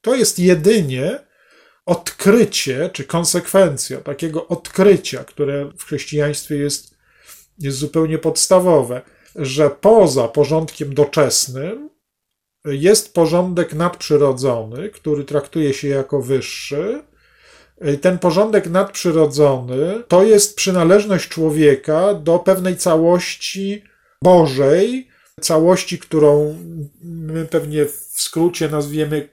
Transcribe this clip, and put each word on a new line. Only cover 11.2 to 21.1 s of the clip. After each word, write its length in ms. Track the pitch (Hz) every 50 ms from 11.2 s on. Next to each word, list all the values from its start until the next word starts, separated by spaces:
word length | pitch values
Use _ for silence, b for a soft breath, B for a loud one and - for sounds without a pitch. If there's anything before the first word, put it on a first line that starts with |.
| 143 131 147 - - 131 123 131 143 175 226 277 294 302 _ _ _ _ _ _ _ _ _ _ _ _ _ _ _
jest 480 | 147 139 139 151 185 214 214 - - _
porządek 600 | 175 165 160 165 175 180 185 175 175 165 - 151
nadprzyrodzony, 1160 | 151 170 175 175 - - - 151 143 143 139 131 123 131 135 120 117 110 107 113 131 185 214
który 340 | _ - _ 156 147 143 139
traktuje 500 | - 147 143 - - - 165 156 143 135
się 140 | - -
jako 340 | 143 139 139 135 - - 139
wyższy. 840 | 120 123 139 127 101 - - - - - 139 147 170 208 247 302 - _ b b b b b b b b b b b b b _ - 143 143 143
Ten 180 | - 180 185 175
porządek 500 | - 175 156 185 214 220 214 202 - 165
nadprzyrodzony 1300 | 170 185 196 - - - - 180 156 165 156 147 135 143 151 139 135 127 123 123 127 135 151 175 202 233 233
to 160 | _ 175 180 190
jest 320 | 226 220 208 - - -
przynależność 720 | - - 190 180 180 165 165 190 214 208 214